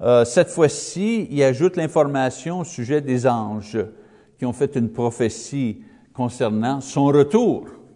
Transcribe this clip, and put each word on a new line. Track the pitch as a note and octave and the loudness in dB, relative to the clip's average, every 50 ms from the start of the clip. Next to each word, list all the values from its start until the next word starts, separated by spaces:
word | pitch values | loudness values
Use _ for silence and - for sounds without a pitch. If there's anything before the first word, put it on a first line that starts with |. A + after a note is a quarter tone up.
Euh, | - A#2+ B2 A#2+ A#2 | 2 4 6 6 4
cette | A#2 - F3+ E3+ F3 | 4 4 2 2 2
fois-ci, | - E3 D#3+ C#3 - - - - - E3+ G3 A3 A#3 A3 F3 - | 2 2 2 2 2 -2 -10 -10 -6 -4 -2 -2 -2 -2 -4 -2
il | C#3+ C#3+ | 0 2
ajoute | C#3 C3 B2+ A#2+ E3 F#3 F3+ | 4 4 4 2 2 0 0
l'information | F3+ D#3+ D#3 - E3 D3 C#3+ C#3 C3+ C3 B2+ B2 - - D#3+ F3 F#3 | -2 -4 0 2 2 2 2 2 0 0 -2 -2 -6 -8 -8 -6 -6
au | E3+ | -8
sujet | - - - A#2+ A2+ D3 D3+ | -8 -8 -8 -4 -2 -2 -2
des | C#3+ C3+ B2+ B2 A#2+ | 0 0 0 0 2
anges | C3 A#2+ A#2 A2 G#2 G#2+ G#2+ G2+ - - A2+ F#2+ - - - - _ _ _ _ _ _ _ | 2 2 0 -2 -4 -6 -8 -8 -6 -4 -4 -4 -6 -8 -18 -20 _ _ _ _ _ _ _
qui | C3+ | -6
ont | B2 | -6
fait | A#2+ - C#3+ C#3+ - | -2 -2 -2 -2 0
une | C3 A#2 G#2 | -2 -2 -2
prophétie | A#2 - - - - - B2 A2 - - - - - C#3+ C3 A2+ G#2 - - - - _ _ _ | -2 -2 -4 -4 -2 -2 -2 -4 -4 -6 -12 -10 -6 -4 -4 -4 -6 -8 -14 -20 -20 _ _ _
concernant | _ - B2 A#2+ A2+ - C3 A2 G#2+ G#2+ A2 B2+ C#3 C#3 | _ -6 -6 -6 -4 -4 -2 -2 -2 -2 -2 -2 -4 -6
son | C3 - - D3 C#3 | -8 -6 -2 0 2
retour. | C#3+ C#3+ D3 C#3 C#3+ - A3+ B3 G3+ B2+ - - - - - - - _ | 4 6 4 4 4 4 2 2 2 0 -2 -6 -12 -18 -20 -20 -20 _